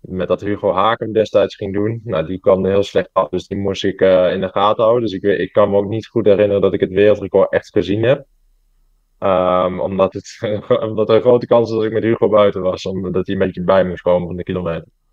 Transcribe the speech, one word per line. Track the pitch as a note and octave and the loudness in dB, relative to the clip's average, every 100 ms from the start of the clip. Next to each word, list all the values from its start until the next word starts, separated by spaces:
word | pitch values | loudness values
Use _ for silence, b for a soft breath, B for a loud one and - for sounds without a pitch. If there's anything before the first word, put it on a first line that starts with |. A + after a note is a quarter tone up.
met | - F2+ F2+ | -10 -8 -2
dat | F2 | -2
Hugo | G2 G#2 G2+ | -2 -2 0
Haak | F2+ G#2 A#2 | 2 2 0
hem | A2 | -2
destijds | G#2+ G#2 G#2+ G2 - | -2 2 2 0 -2
ging | G2+ | -6
doen. | G2 G#2+ A#2 | -2 -2 -4
Nou, | A2 D#2 D#2+ | -6 -6 -4
die | F#2 | -4
kwam | - F#2+ | 2 2
er | F#2+ | 2
heel | G2 | 0
slecht | G2 G2 F2+ | 0 -2 -2
af. | - F#2+ | -2 -2
Dus | F2+ - | -4 -6
die | G2 | -6
moest | G2 F#2 | -4 -2
ik, | G2 F#2 | -4 0
eh, | F#2+ F#2 F2+ | 2 4 2
in | F#2 | 0
de | F#2 | -4
gaten | G2+ G2+ A2 | 0 0 2
houden. | A2 A#2+ | 2 2
Dus | A2+ F#2 | -2 -4
ik | |
we-, | G2+ G2 | -2 -2
ik | F#2 | 0
kan | - G#2 | 2 2
me | G2+ | 2
ook | G2+ | 0
niet | A2 G#2 | -6 -4
goed | A#2+ G#2 | -2 2
herinneren | G2 G#2 G2 | 4 4 2
dat | F#2+ | 0
ik | F#2 | 0
het | F#2 | -2
wereldrecord | F#2 G#2 G2+ G2 G2 F#2 | 2 4 2 0 0 2
echt | E2+ - | 0 -2
gezien | - F2 G#2 | -4 -2 -2
heb. | A2+ C#3 - _ _ _ _ _ _ _ _ _ | 0 0 -2 _ _ _ _ _ _ _ _ _
Ehm, | G2 F#2 F2+ F2+ F#2 F2+ | 0 2 2 0 0 -2
omdat | - F#2+ F#2+ | -6 0 -2
het, | G2+ - - | -2 -14 -10
<laughs> | A2 G#2 - B2 A2 | -6 -6 -2 -2 -2
omdat | G#2+ G#2 | -4 2
er | |
een | A2 | 2
grote | A#2+ A#2+ A#2+ | 4 2 4
kans | A#2+ A2+ | 2 2
is | A2 | -2
dat | |
ik | A2 | -2
met | G#2+ | -2
Hugo | A2 A2+ A2 | 0 0 2
buiten | G#2+ G#2 G2 | 4 4 2
was. | F2+ F#2 F#2+ | -4 -4 -6
Omdat | F#2 F#2+ F2 F2+ | -6 -4 -4 -4
hij | |
een | G2 F#2+ | -2 -2
beetje | F#2 | -4
bij | F2+ F#2+ | 0 2
moest | F2+ E2+ | 2 -2
komen | - F2+ F2 | -2 0 -2
van | F2+ | -10
de | |
kilometer. | E2+ F#2 F2+ E2 D#2 _ _ | -6 -6 -6 -8 -12 _ _